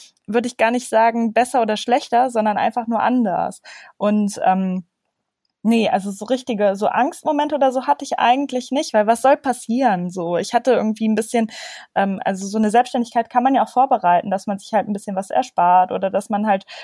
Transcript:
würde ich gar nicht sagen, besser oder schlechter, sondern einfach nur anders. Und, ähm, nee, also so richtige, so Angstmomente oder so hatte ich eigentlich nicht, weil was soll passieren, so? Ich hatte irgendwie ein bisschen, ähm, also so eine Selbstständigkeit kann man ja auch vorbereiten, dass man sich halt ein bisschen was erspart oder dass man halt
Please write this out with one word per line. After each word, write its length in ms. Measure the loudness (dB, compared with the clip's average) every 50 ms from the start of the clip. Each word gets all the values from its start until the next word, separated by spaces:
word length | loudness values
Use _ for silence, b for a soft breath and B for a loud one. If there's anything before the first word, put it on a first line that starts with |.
| B B B B _
würde 220 | -2 -2 -2 -2 -2
ich 80 | -2
gar 160 | 0 0 0
nicht 160 | 0 -2 -2 0
sagen, 440 | 2 2 2 2 2 0 -2 0
besser 300 | 2 0 0 2 0 0
oder 140 | 0 0 -2
schlechter, 540 | -4 -2 0 0 0 0 0 0 2 2 2
sondern 260 | 0 0 0 0 0
einfach 320 | 0 0 -2 -2 -4 -4 -2
nur 120 | -2 0
anders. 640 | 0 2 2 2 0 0 0 -2 -2 -4 -6 -12 B B B B B B B
Und, 440 | B -2 0 0 0 0 -2 -2 -2 0
ähm, 400 | 0 2 2 0 -2 -4 -6 -8 _ _ _ _ _ _ _ _ _ _ _ _ _ _ _
nee, 260 | 0 0 2 2 2 2
also 220 | 0 -2 -2 -4
so 140 | -10 -8 -4
richtige, 500 | -4 -4 -4 -4 -4 -2 0 0 0 0
so 120 | 0 0
Angstmomente 680 | 0 0 0 0 -2 -4 -6 -4 -2 -2 0 0 -2 0
oder 160 | 2 2 2
so 160 | 0 0 0
hatte 180 | 0 -2 -2 -2
ich 140 | -6 -2 0
eigentlich 540 | 2 2 2 2 0 -4 -4 -6 -6 -4
nicht, 200 | -4 -4 -2 0
weil 140 | 0 2 4
was 160 | 2 2 4
soll 140 | 4 4 4
passieren, 720 | 4 2 -4 -4 -4 -4 -4 -2 2 2 2 2 0 -2 -6
so? 260 | -6 -6 -4 -2 -2
Ich 160 | -2 -2 0
hatte 200 | -2 0 2 2
irgendwie 360 | 2 2 2 0 -2 -2 0 0
ein 60 | 0
bisschen, 360 | 0 -2 -2 0 -2 -2 -2 B B B B B B B B -2
ähm, 260 | 0 0 0 -2 -2 -4
also 220 | -4 -4 -4 -6
so 120 | -4 -2 0
eine 120 | 2 4
Selbstständigkeit 600 | 4 2 2 2 0 -4 -4 -2 -2 -2 -2 0
kann 140 | 0 0 2
man 100 | 2 2
ja 100 | 2 0
auch 40 | 0
vorbereiten, 640 | 2 2 2 2 2 2 4 4 2 2 2 0
dass 180 | -4 -4 -4 -4
man 100 | -6 -6
sich 140 | -6 -2
halt 160 | -2 -2 0 -2
ein 40 |
bisschen 220 | -4 -6 -6 -8 -6
was 160 | -6 -6 -2
erspart 640 | -2 -2 -2 -2 0 2 4 6 6 4 4 2
oder 180 | 0 -4 -2 -2
dass 180 | -2 -2 -2 -2
man 180 | -4 -2 0
halt 200 | 0 0 -2 -2 B B B